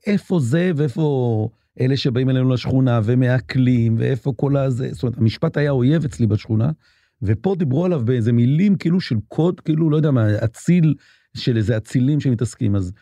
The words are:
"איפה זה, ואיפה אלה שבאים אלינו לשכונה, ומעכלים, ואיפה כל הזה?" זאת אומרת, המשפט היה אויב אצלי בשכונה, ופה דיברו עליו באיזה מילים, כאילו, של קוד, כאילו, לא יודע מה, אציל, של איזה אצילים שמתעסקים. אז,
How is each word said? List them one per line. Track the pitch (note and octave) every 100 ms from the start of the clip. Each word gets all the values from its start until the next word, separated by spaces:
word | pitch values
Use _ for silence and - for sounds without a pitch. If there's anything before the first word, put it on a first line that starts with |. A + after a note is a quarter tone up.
| -
"איפה | G3+ - F3+
זה, | A#2 E3 F#3 D3
ואיפה | D3+ E3 D3+ C3+ A#2+ A2 A2 _ _ -
אלה | B2 C#3
שבאים | C#3 A#2+ C3
אלינו | C3 B2+
לשכונה, | B2 - C3 C3 A#2+
ומעכלים, | G#2+ B2+ B2 B2+ - C3 B2 B2 A#2 A2+
ואיפה | B2 C3 C#3+ A#2
כל | C#3 C#3
הזה?" | C3+ A#2 B2+
זאת | -
אומרת, | A#2+ -
המשפט | A2 - E3 D3
היה | D3
אויב | C3+ B2 D#3+
אצלי | C#3+ - A2+
בשכונה, | G2+ - A2 C3 D#3 _ _ _ -
ופה | F#2+ A2 F#3+ G3
דיברו | D3 C3+
עליו | F3+ D#3+
באיזה | A2+ B2+ A2
מילים, | A#2+ A#2+ D3+ G#3 F#3+
כאילו, | F#3 F3+
של | - A2 -
קוד, | - E3+ F3+
כאילו, | - D#3 D#3+
לא | D3+
יודע | D#3
מה, | B2+ G#2+ G#2
אציל, | A2+ - - F3+ D#3 C#3+ _ _ _ -
של | - A2+
איזה | G2+ G#2+
אצילים | - C3 B2+ D3+
שמתעסקים. | C3+ A2+ A#2 - A2 G2+
אז, | F2+ -